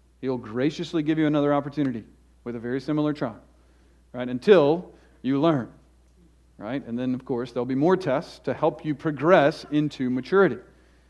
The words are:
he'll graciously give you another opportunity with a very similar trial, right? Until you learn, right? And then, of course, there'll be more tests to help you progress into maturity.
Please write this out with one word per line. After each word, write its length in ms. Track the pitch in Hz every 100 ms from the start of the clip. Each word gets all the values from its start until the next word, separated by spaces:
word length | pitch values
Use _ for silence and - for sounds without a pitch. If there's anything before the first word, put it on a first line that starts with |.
| _ _
he'll 160 | 127 127
graciously 640 | 110 120 147 156 156 170
give 160 | 151 160
you 80 | 151
another 260 | 151 143
opportunity 500 | 143 143 151 135 113 - - _ _
with 120 | 120 117
a 20 |
very 220 | 117 135
similar 320 | 139 151 151
trial, 260 | 143 127 - - _ _ _ _ _ _
right? 120 | 123 123
Until 640 | 127 202 180 143 175 - - _ _
you 180 | 127 139
learn, 320 | 165 143 110 - _ _ _ _ _ _ _ -
right? 260 | 104 139 117
And 120 | 120
then, 160 | 127
of 120 | 127 127
course, 260 | 120 127
there'll 140 | 127 127
be 80 |
more 200 | 135 165
tests 440 | 185 160 139 - -
to 140 | -
help 280 | 120 156 160 156
you 80 |
progress 720 | 139 160 139 156 180 143 151 -
into 380 | 147 151 - 127
maturity. 480 | 127 127 190 175 110 - _ _ _